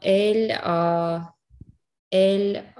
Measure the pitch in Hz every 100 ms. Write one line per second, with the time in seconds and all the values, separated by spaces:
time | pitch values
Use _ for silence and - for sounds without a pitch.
0 | - 196 208 220 220 - - 170 170 170
1 | 170 170 170 _ _ - - _ _ _
2 | _ 190 190 196 202 202 -